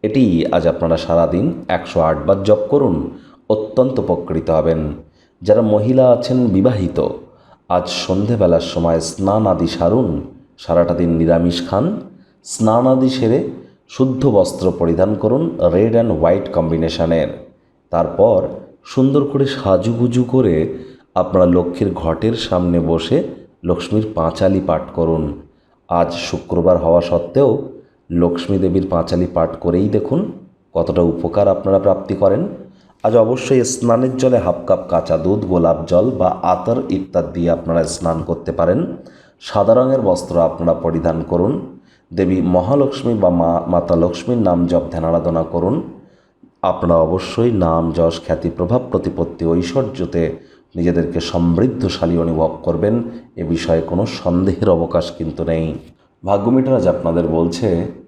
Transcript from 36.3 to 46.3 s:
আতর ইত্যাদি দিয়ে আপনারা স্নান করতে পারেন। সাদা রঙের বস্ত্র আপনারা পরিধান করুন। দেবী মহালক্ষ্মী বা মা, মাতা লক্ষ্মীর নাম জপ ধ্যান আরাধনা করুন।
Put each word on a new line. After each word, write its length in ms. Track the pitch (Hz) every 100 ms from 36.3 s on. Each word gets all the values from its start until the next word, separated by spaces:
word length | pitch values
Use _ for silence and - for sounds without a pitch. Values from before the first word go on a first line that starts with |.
| -
আতর 400 | 87 104 - 120 131
ইত্যাদি 440 | 95 95 - 85
দিয়ে 180 | 87 85
আপনারা 340 | 82 82 82
স্নান 380 | 80 - 85 82
করতে 300 | 78 82 -
পারেন। 440 | - 92 107 180 - - - _ _
সাদা 340 | - 104 101
রঙের 260 | 117 131 135
বস্ত্র 400 | 107 87 - 85
আপনারা 340 | 80 - 85
পরিধান 480 | 82 85 82 82 80 80
করুন। 500 | 87 98 165 - - _ _ _
দেবী 260 | 87 95 92
মহালক্ষ্মী 760 | 87 90 92 143 139 - 120
বা 160 | 110 92
মা, 300 | 87 82 85 85
মাতা 300 | 87 80 87
লক্ষ্মীর 420 | 85 - - 120
নাম 280 | 98 87 87
জপ 160 | 85 78
ধ্যান 140 | 82
আরাধনা 380 | 80 85 85 82
করুন। 400 | 80 87 90 143 185 - - _ _